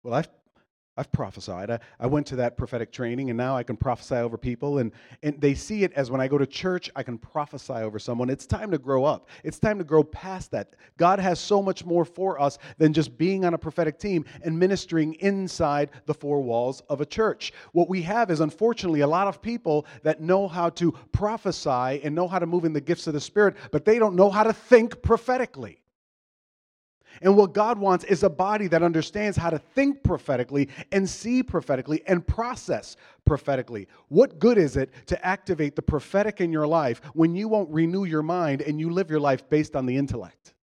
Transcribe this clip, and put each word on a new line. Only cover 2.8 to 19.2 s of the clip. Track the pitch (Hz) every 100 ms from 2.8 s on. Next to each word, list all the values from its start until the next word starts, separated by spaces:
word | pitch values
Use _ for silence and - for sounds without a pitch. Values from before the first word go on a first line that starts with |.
| 113
training, | - 120 123 131
and | 117
now | 127 135
I |
can | 117 110
prophesy | 135 120 - 127
over | 117 113
people." | 123 120 143 143
And, | 117 - - -
and | 151 139
they | 147 -
see | - 214
it | 190
as | 143 127
when | 131
I | 131
go | 143
to | 135
church, | - 185 180 - 143
I |
can | 127 117
prophesy | - 156 147 139 -
over | 120 110 104
someone. | - 117 123
It's | 139 -
time | 208 214
to | 160
grow | 131 135 139
up. | 127 _ -
It's | 156 -
time | 220 208
to | 156
grow | 156
past | 151 - 185 185 -
that. | 110 101 _ _ -
God | 170 190
has | 185 165
so | - 202
much | 196 180 175
more | 170
for | 165 - 190 147
us | 143 - - -
than | 156
just | 156 131 120
being | 170 190 180
on |
a | 165
prophetic | 160 160 156 147
team | 208 175 139 -
and | - 160
ministering | 185 190 - 165 156 160
inside | 196 196 185 - 160 143 147 - -
the |
four | 147 143 143
walls | 127 117 123 135 -
of | 139
a | 147
church. | - 220 - - - -
What | 170 170
we | 190
have | 165 220 214
is, | 156
unfortunately, | 151 - 226 226 185 151
a | 143
lot | 170